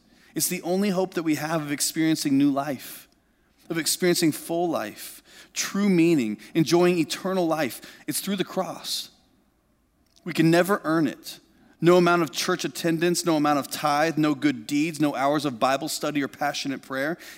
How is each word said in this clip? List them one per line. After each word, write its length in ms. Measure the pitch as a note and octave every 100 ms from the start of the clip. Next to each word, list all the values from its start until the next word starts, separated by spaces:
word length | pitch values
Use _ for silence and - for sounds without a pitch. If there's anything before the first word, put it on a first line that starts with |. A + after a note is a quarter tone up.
| _ _ _ D#3
It's 140 | -
the 120 | F3+
only 280 | E3 F#3+ G#3
hope 260 | F#3 F#3 F3+
that 80 |
we 100 | D#3+ D3
have 260 | D3+ E3
of 100 | D3
experiencing 680 | D3 - E3 D#3+ D#3 D3+ C3+
new 140 | C#3+
life, 560 | C3+ D3 C3 - - - _ _ _ _ _ _
of 80 | E3
experiencing 520 | D3+ - F3+ E3+ E3
full 380 | - - E3 F3
life, 540 | B2 G#2+ G2 - - _ - -
true 380 | - - G3 G3+
meaning, 480 | F3+ E3 D#3+ A2 G#2+ -
enjoying 460 | E3+ C#3+ E3+ F3+ F3+
eternal 480 | D3+ - F#3+ F#3+ E3
life. 340 | D#3+ C3 - - - -
It's 140 | C#3+
through 160 | - G3
the 80 |
cross. 680 | E3+ - E3 - - - - _ _ _ _ _ _ _ _ _ _ _
We 100 | F3+
can 180 | D#3 E3
never 280 | E3+ F3+ G3+
earn 240 | D3+ D#3+ C#3
it. 320 | - - - _ _ _ _
No 160 | E3 F3+
amount 240 | F3 F3
of 100 | D#3+
church 340 | - - F3+ D#3
attendance, 600 | - F3 E3 F3 F3 E3+
no 100 | D#3
amount 220 | D3 D3
of 140 | B2+
tithe, 480 | - D3+ C#3+ E3 D3+
no 160 | D3+ C3+
good 320 | D3 B2 G#2+
deeds, 320 | C#3+ D#3+ D3
no 160 | D3+ B2
hours 280 | C#3 D3+
of 160 | C#3+ A2+
Bible 300 | C3 C#3 D3+
study 320 | - D3+ D3
or 60 | C3+
passionate 560 | - D3 C#3+ C#3+ C3
prayer. 340 | - C3+ C#3+ F3 -